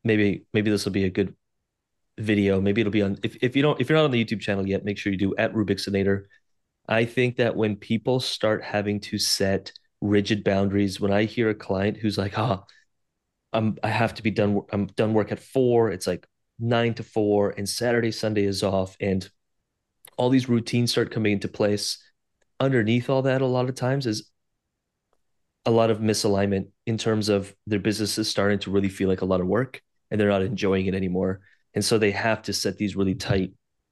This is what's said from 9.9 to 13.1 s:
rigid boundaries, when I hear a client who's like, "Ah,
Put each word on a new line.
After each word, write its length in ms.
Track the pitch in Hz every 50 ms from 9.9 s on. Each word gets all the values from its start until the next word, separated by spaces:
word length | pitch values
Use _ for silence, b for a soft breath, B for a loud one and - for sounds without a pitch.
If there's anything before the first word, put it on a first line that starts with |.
| _ -
rigid 440 | - 104 101 104 98 98 110 104 -
boundaries, 560 | 107 98 98 98 101 95 101 101 98 98 -
when 120 | 104 101
I 120 | 98 101 110
hear 240 | 107 - - 117 110
a 40 | 107
client 420 | 107 - - 98 95 98 104 104
who's 220 | - - 107 98 101
like, 200 | 98 101 - 107
"Ah, 260 | 107 127 98 92 - b b b b _ _ _ _ _